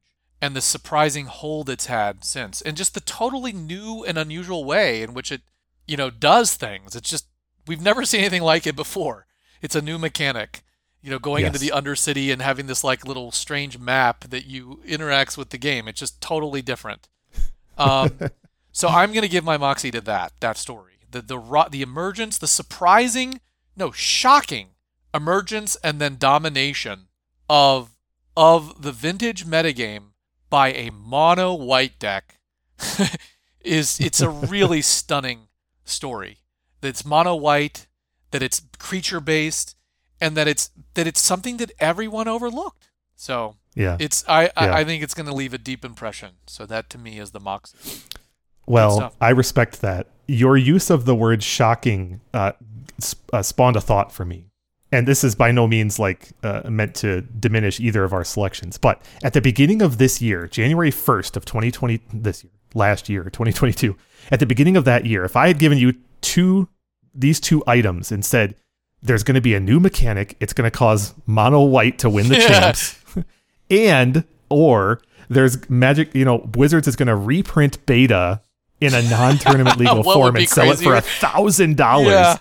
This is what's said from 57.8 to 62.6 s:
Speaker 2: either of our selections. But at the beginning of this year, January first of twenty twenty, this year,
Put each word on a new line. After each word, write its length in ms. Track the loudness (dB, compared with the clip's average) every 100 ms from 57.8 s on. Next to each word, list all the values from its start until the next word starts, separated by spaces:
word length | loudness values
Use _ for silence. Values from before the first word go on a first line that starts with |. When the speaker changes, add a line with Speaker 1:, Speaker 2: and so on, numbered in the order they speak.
Speaker 2:
either 240 | -2 0
of 80 | 0
our 100 | -2
selections. 540 | -4 -4 -4 -6 -14 0
But 240 | 0 0 -8 -8
at 80 | -2
the 80 | 2
beginning 420 | 2 4 2 4
of 160 | 2 4
this 240 | 2 2
year, 240 | -2 -4 -6
January 460 | -2 0 2 0
first 440 | 0 0 0 -2 -10
of 80 |
twenty 280 | -6 -4 -2
twenty, 280 | -2 -2 -4 -6
this 320 | -6 -6 -6
year, 80 | -14 _